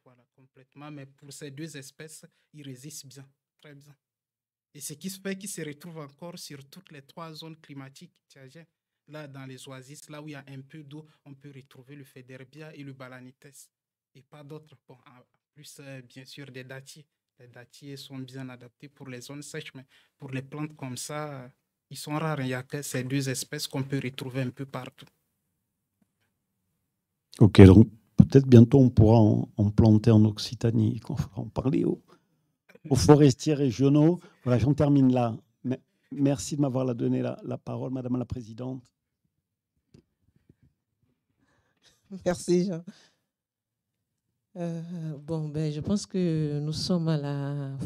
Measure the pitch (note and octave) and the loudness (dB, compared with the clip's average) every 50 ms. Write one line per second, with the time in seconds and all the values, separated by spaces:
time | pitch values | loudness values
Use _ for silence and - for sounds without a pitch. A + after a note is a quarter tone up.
0 | _ B2+ B2 B2 A#2+ _ _ C3+ C3 C3 _ C3 C3 _ _ C#3 D3 D3+ D3+ C#3 | _ _ _ _ _ _ _ _ _ _ _ -20 _ _ _ -20 -20 -18 -18 -18
1 | C3+ C3+ C#3 _ D3 C#3 C3+ - D#3 C#3+ C3+ C#3+ D#3+ D#3+ D3 C#3 C3 - - - | -20 -20 _ _ -20 -20 -20 -18 -18 -18 -14 -14 -16 -14 -16 -18 -20 -20 -20 -20
2 | D#3 D#3 - - - _ _ _ _ _ _ D3+ C#3+ C#3 B2+ C3 C3+ D3+ - - | -20 -20 -20 -20 -20 _ _ _ _ _ _ -20 -18 -18 -18 -18 -18 -18 -18 -18
3 | - C3+ B2 C#3 C3+ C#3 _ _ _ _ _ _ - D3+ C#3+ C#3 C#3+ D3 C#3 _ | -20 -20 -20 -20 -20 -20 _ _ _ _ _ _ -20 -20 -20 -20 -20 -20 -20 _
4 | _ _ _ _ _ _ _ _ _ _ _ _ _ _ _ D3 - - D3 C#3+ | _ _ _ _ _ _ _ _ _ _ _ _ _ _ _ -16 -16 -16 -14 -14
5 | - F#3+ F#3+ - - G3 G3 F#3+ G#3 G3+ - F3 D#3 D3+ C#3 C#3+ - F3 D#3+ D#3+ | -14 -14 -14 -10 -10 -10 -10 -10 -12 -14 -12 -12 -12 -12 -14 -16 -18 -16 -16 -16
6 | D3 C#3 C#3 _ F3 E3+ F3 F3 - - D3 C3+ C3+ C#3 - F3+ - _ D#3+ C#3 | -16 -16 -18 _ -20 -18 -18 -18 -18 -18 -20 -20 -20 _ -20 -20 -20 _ -20 -20
7 | C3+ _ _ F3 E3 D#3+ D#3+ D3+ D#3+ D#3+ D#3+ D#3 - - C#3+ C#3 C3+ C3 C3+ - | -20 _ _ -18 -18 -16 -16 -18 -18 -18 -20 -20 -20 -20 -18 -18 -18 -20 -20 -20
8 | F3+ - _ _ _ _ _ C#3 C3+ C3 C3+ E3 D#3+ _ _ _ _ _ _ _ | -20 -20 _ _ _ _ _ -20 -20 -20 -20 -20 -20 _ _ _ _ _ _ _
9 | _ D3+ D3 D3+ D3+ C#3 C3+ C#3 C3+ C3 C3 B2+ - C#3 C3 C3 C3 C3+ D3 C#3+ | _ -20 -18 -18 -16 -16 -18 -18 -18 -18 -18 -18 -18 -18 -20 -20 -20 -20 -20 -20
10 | - - D3+ D3 D3+ D#3 C#3+ C#3 C3+ C3+ C#3 C3+ C3+ C#3 - D#3+ D3 C3+ D3 D#3 | -20 -20 -20 -18 -16 -16 -18 -18 -18 -18 -18 -18 -18 -20 -20 -20 -20 -20 -20 -20
11 | D#3 D#3 _ _ _ D3 C3+ C3+ - C#3+ C3+ C3 B2+ _ - C3+ B2 B2+ D3 D3 | -20 _ _ _ _ -20 -20 -20 -20 -20 -20 -20 -20 _ -20 -20 -20 -20 -20 -20
12 | C3+ - _ C3 B2 B2 C3 B2+ C3 B2 C#3 D3+ D#3 D#3 D3+ C#3+ C#3 C#3 C3 C3+ | -20 -20 _ -20 -20 -20 -20 -20 -20 -20 _ -20 -20 -20 -18 -18 -18 -18 -18 -18
13 | C3 B2+ B2+ B2+ B2+ B2+ C3 _ - C#3+ C3+ - - _ _ _ _ _ _ _ | -18 -18 -18 -20 -20 -20 -20 _ -20 -20 -20 -20 -20 _ _ _ _ _ _ _
14 | _ _ _ C3+ _ _ - D3+ C#3+ C#3 D#3 D3+ D3+ _ C3 _ _ - C3 A#2+ | _ _ _ -20 _ _ -20 -20 -20 -20 -20 -20 -20 _ -20 _ _ -20 -20 -20
15 | _ - B2 B2+ B2 _ _ _ _ _ _ D3+ D3 - - - C#3+ C3+ C3+ C3 | _ -20 -20 -20 _ _ _ _ _ _ _ -20 -20 -20 -20 -20 -20 -18 -18 -18
16 | B2 A#2 _ C3 B2+ - - D3 C#3+ C3 B2+ C3 B2+ B2+ C3+ C3 C3+ - - D#3 | -20 _ _ -20 -20 -20 -20 -20 -20 -18 -18 -18 -18 -16 -18 -18 -20 -20 -20 -20
17 | C#3+ _ _ _ _ _ _ _ B2 B2 A#2 B2 A#2+ _ _ - D3 C#3+ C#3 C3+ | -20 _ _ _ _ _ _ _ -20 -20 -20 -20 -20 _ _ -20 -18 -16 -16 -16
18 | - - C3+ C3 C3 B2+ C3 C3+ C3 B2+ B2 B2 A#2+ A#2+ _ _ D3 C#3 _ _ | -16 -16 -14 -14 -14 -14 -14 -14 -14 -14 -16 -18 -20 -20 _ _ -20 -20 _ _
19 | C3 C3+ B2+ B2 B2 - C#3 D3 C#3+ - - D#3 - - - C3 C3 _ _ _ | -18 -16 -16 -16 -16 -16 -16 -16 -16 -14 -14 -14 -14 -16 -18 -20 -20 _ _ _
20 | _ _ _ _ D3 C3 C3 B2+ C3 C3+ D3+ D3+ D3+ D#3 D#3 - C#3 B2+ B2 - | _ _ _ _ -14 -10 -10 -10 -10 -10 -10 -10 -10 -10 -10 -12 -12 -10 -10 -10
21 | - - D3+ D3+ D3+ D3 C#3+ C3 B2 B2+ - _ _ _ _ _ _ _ C#3 - | -10 -10 -10 -10 -10 -10 -12 -14 -18 -20 -20 _ _ _ _ _ _ _ -18 -16
22 | - D3 D3 D#3 D#3+ D#3 D3+ C#3 C3 B2+ B2+ B2+ - - - C#3+ C#3 - - B2+ | -10 -6 -6 -4 -4 -4 -4 -4 -4 -4 -6 -6 -8 -10 -10 -10 -8 -6 -6 -6
23 | B2 B2+ C3+ C#3 C3+ C3+ B2+ - - - D3 D3+ - - - C#3 C3 C3+ C#3 C3+ | -4 -4 -4 -2 -2 -4 -6 -6 -8 -10 -10 -10 -10 -8 -6 -6 -6 -4 -6 -6
24 | B2+ B2 C3+ - - B2+ A#2+ C3+ B2+ B2 - - C3+ C3+ - C3 B2+ B2 - - | -6 -8 -10 -10 -12 -8 -6 -6 -6 -6 -8 -10 -12 -12 -12 -12 -12 -14 -18 -20
25 | - - _ _ _ _ _ _ _ _ _ _ _ _ _ _ _ _ _ _ | -20 -20 _ _ _ _ _ _ _ _ _ _ _ _ _ _ _ _ _ _
26 | _ _ _ _ _ _ _ _ _ _ _ _ _ _ _ _ _ _ _ _ | _ _ _ _ _ _ _ _ _ _ _ _ _ _ _ _ _ _ _ _
27 | _ _ _ _ _ _ - - A2 F#2+ - - G2 F#2 F#2 G#2 A#2 - - - | _ _ _ _ _ _ 2 4 4 6 10 12 12 12 12 12 10 8 4 -6
28 | _ _ _ - - - - C#3 C3+ C3 B2 A2+ A#2 A#2 C3+ C#3 C3 A#2+ A2+ - | _ _ _ 4 6 8 6 4 6 10 10 10 10 10 8 4 4 6 6 6
29 | G#2+ G#2+ A2+ A#2 G#2+ G#2 A#2+ A#2+ - - - - G#2 G2+ G#2 - A2+ A2 G#2+ G#2+ | 6 8 8 8 6 6 4 2 -2 -4 -2 0 0 2 4 4 6 6 6 6
30 | G#2+ A#2+ A2 G#2+ G#2+ G#2+ G#2 - - - A#2+ - - A#2 A2 A#2 G#2+ A2+ B2 A#2 | 6 6 6 6 6 4 2 -4 -8 -10 -8 -4 -2 0 0 2 0 0 -2 -4
31 | - - - - - - - B2+ A#2+ G#2+ - - - C3 - A2+ - - F#3 - | -8 -8 -8 -8 -8 -8 -10 -12 -12 -8 -8 -4 -4 -2 -2 0 -2 -2 -4 -6
32 | _ _ _ _ _ _ _ _ _ _ _ _ _ _ - - - D#3 C#3 - | _ _ _ _ _ _ _ _ _ _ _ _ _ _ -20 -20 -6 -2 -2 2
33 | - D3 D3+ C#3 D3+ C#3 - - - D#3 D3+ C3+ D3 C3 G#2 A2 C3+ C#3 C#3+ D3+ | 6 6 8 8 8 6 4 2 -2 -4 -2 0 -2 -2 0 0 2 2 4 4
34 | D3+ E3 F3+ F3+ - - _ _ _ B2 B2 A#2 - D3 D3 - D3+ C#3+ C#3+ C#3 | 4 4 2 0 -6 -16 _ _ _ -2 0 0 2 0 0 2 2 2 4 4
35 | C3+ B2+ B2+ B2 A#2+ A2+ A2 F#2+ - _ _ _ - B2 B2+ - _ _ _ _ | 4 4 2 2 -2 -4 -6 -8 -14 _ _ _ -8 -8 -8 -8 _ _ _ _
36 | _ _ - D3 C#3 C#3 C#3+ - - - E3 C#3 D3 C3+ A#2+ C3 C3 C3 A#2+ A#2 | _ _ -6 -2 -2 0 0 -2 -6 -8 -4 -4 -4 -2 -2 -4 -4 -4 -4 -4
37 | C3 B2+ B2+ B2+ B2 B2 C3 - G#3 C3+ B2 - - A#2+ A#2+ A#2 C#3 C3+ C3 C3 | -2 -2 -2 -2 -4 -6 -8 -10 -10 -12 -12 -12 -10 -12 -10 -10 -10 -8 -8 -8
38 | B2 B2+ B2+ B2+ A#2+ - - C3 A2+ G#2+ A2+ A2+ B2 C3 C3 C3 - _ _ _ | -6 -6 -6 -6 -6 -8 -10 -12 -12 -14 -16 -14 -12 -12 -12 -14 -16 _ _ _
39 | _ _ _ _ _ _ _ _ _ _ _ _ _ _ _ _ _ _ - - | _ _ _ _ _ _ _ _ _ _ _ _ _ _ _ _ _ _ -20 -20
40 | _ _ _ _ _ _ _ _ _ _ _ _ _ _ _ _ _ _ _ _ | _ _ _ _ _ _ _ _ _ _ _ _ _ _ _ _ _ _ _ _
41 | _ _ _ _ _ _ _ _ _ _ _ _ _ _ _ _ _ _ _ _ | _ _ _ _ _ _ _ _ _ _ _ _ _ _ _ _ _ _ _ _
42 | _ _ G3 F3+ - F3+ F3 - - - F3 F3+ F3 G#3 E3+ E3 F3 G3 - - | _ _ -18 -6 -4 -4 -4 -4 -2 0 0 0 0 -2 -6 -8 -12 -16 -20 -20
43 | _ _ _ _ _ _ _ _ _ _ _ _ _ _ _ _ _ _ _ _ | _ _ _ _ _ _ _ _ _ _ _ _ _ _ _ _ _ _ _ _
44 | _ _ _ _ _ _ _ _ _ _ _ F3+ E3+ E3+ E3 E3 E3 E3+ F3+ E3+ | _ _ _ _ _ _ _ _ _ _ _ -10 -10 -8 -8 -10 -12 -12 -12 -12
45 | D#3+ D#3+ D3+ D#3 D3 D3+ E3 D#3+ D3+ D3+ C#3+ D#3 D#3 D3+ D3 D3+ C#3+ - G#3 G3+ | -10 -10 -12 -12 -10 -8 -6 -6 -6 -6 -6 -4 -4 -4 -4 -6 -4 -4 -4 -4
46 | - - - F#3 F3+ E3+ D#3+ D#3 D#3 D3 D3 D3 D3 D3+ D#3 - - - F#3 E3+ | -4 -6 -4 -2 -2 0 0 -2 -2 -2 -4 -4 -6 -6 -6 -6 -4 -2 -2 -2
47 | D#3+ E3 D#3+ D3 C#3+ C#3+ C#3+ C#3 C#3 C#3 C#3+ C#3+ C#3 C3+ C#3 C3+ - | 0 -2 -2 -2 -4 -6 -6 -6 -6 -6 -8 -8 -8 -10 -10 -10 -10